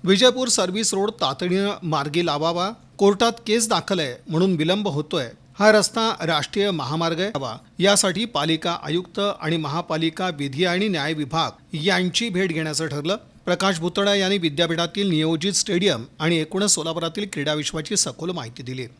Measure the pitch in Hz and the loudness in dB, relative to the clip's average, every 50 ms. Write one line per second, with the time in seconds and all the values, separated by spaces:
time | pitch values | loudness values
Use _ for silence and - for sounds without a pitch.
0 | - 170 196 190 254 254 247 254 254 240 - - 190 180 180 214 220 - - 190 | 4 4 4 6 6 4 4 4 0 0 0 0 0 0 -2 -2 -2 0 0 2
1 | 196 214 208 - - - 139 - 180 180 180 190 196 202 202 - 180 165 156 147 | 2 2 2 2 -2 -2 0 -2 -2 0 0 0 0 0 -4 -4 -4 -2 0 0
2 | 139 147 143 170 175 165 147 147 151 165 170 175 180 202 226 - - - _ - | 0 0 0 0 0 0 0 0 0 0 0 0 -2 -4 -6 -10 -20 -20 _ 2
3 | 202 202 202 196 233 233 226 - - - 214 233 220 220 220 170 - - 202 180 | 4 4 4 6 2 2 2 -2 -2 0 0 2 2 2 0 -2 0 0 -2 -2
4 | 156 131 123 - - - 156 160 180 196 185 156 156 160 185 208 208 202 143 147 | -2 -4 -6 -10 -8 -2 2 2 4 4 4 2 2 2 2 0 0 -2 -4 -4
5 | 147 - - 165 127 117 - _ - - - - 202 214 214 214 190 - - 226 | -4 -2 -4 -4 -4 -4 -10 _ -20 -20 -2 4 6 8 8 8 4 2 0 -2
6 | 226 226 190 - 175 160 160 147 139 - - 208 202 202 185 156 135 120 151 165 | -2 -2 -2 -2 -2 0 0 0 -2 -2 -2 -2 0 0 0 -2 -4 -4 -2 0
7 | 170 165 165 156 185 208 226 190 139 117 110 - - - _ - 175 196 202 196 | 0 0 0 0 -2 -4 -4 -6 -6 -6 -10 -12 -16 -20 _ 2 4 4 4 4
8 | - 196 165 185 233 226 - 147 147 160 165 160 - 175 170 - - 143 156 175 | 4 2 0 -2 -4 -2 -2 -2 0 0 0 0 0 -4 -4 -4 -4 -2 -2 -2
9 | 180 - - - 202 202 190 - 165 156 165 165 156 139 143 170 165 - 160 156 | -2 -4 -6 -2 -2 -2 -2 -4 -4 -2 -2 -2 -2 -4 -4 -6 -4 -4 -2 -2
10 | 160 160 156 - 185 185 170 143 143 139 131 139 180 180 175 180 202 220 185 156 | -2 -2 -2 -2 -4 -4 -4 -4 -6 -6 -2 0 0 0 2 0 0 0 0 -2
11 | 139 156 160 151 147 127 156 165 156 120 - - - _ - 151 147 196 185 180 | -2 -2 -2 -4 -4 -2 0 -2 -2 -2 -4 -10 -16 _ -8 -2 0 2 2 2
12 | 185 180 - - 233 233 175 180 190 180 165 160 160 156 151 139 165 151 143 147 | 2 0 0 -2 -2 -2 -2 -2 -2 0 0 -2 -4 -4 -4 -4 -4 -4 -4 -4
13 | 143 165 196 226 - - _ - _ - 180 175 190 196 190 160 165 175 - - | -4 -4 -4 -4 -6 -18 _ -10 _ -2 0 2 2 0 0 0 -2 -2 0 0
14 | 202 202 202 202 190 185 202 202 170 160 147 147 170 165 170 160 170 165 - 202 | 2 2 2 2 2 2 0 2 0 0 0 2 0 0 2 -2 -2 -2 -2 -2
15 | 202 196 170 156 156 160 165 156 156 202 180 - - - 190 175 190 196 147 113 | 0 2 2 2 2 2 0 0 -2 -2 0 0 0 0 0 2 2 2 2 0
16 | 117 - - - 151 165 170 160 156 - - 185 202 202 - - 151 165 160 170 | -4 -12 -8 -2 0 2 2 2 0 -2 -2 -2 2 2 2 0 0 -4 -4 -4
17 | 165 165 160 202 208 196 - 156 139 151 151 151 147 - - 156 151 - 214 180 | -4 -4 -4 -6 -6 -6 -6 -4 -2 -2 -2 -2 -4 -4 -6 -6 -6 -2 -2 -2
18 | - 151 120 - 156 175 180 165 123 117 123 - 131 120 131 127 123 113 - | -2 -2 -4 -8 -8 -6 -6 -6 -8 -10 -12 -14 -12 -10 -10 -10 -10 -12 -14